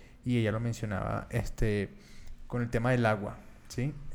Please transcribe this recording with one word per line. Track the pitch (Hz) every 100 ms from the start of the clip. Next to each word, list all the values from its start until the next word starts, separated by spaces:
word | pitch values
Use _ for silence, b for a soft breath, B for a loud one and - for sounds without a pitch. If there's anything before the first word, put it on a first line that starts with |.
| B B
y | 127 120
ella | 107
lo | 110
mencionaba, | 117 - 110 104 107 107 -
este, | 120 - - 113 104 95 B B B B - -
con | 123
el | 120
tema | 117 120
del | 123
agua, | 113 104 104 - - - -
¿sí? | - 139 - -